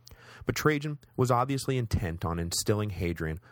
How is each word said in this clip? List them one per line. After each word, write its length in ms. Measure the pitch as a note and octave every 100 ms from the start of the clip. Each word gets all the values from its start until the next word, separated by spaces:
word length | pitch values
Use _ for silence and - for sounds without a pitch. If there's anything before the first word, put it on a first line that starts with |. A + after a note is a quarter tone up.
| - - - -
But 120 | - A#2+
Trajan 420 | D3+ D3+ D3+ D3 - -
was 140 | B2+
obviously 480 | A#2+ C3 C3+ - C3
intent 460 | A#2 - E2+ E2
on 160 | E2+ E2+
instilling 500 | E2+ - - G#2 G#2+
Hadrian 480 | F2+ F2 E2+ D#2+ D#2+ -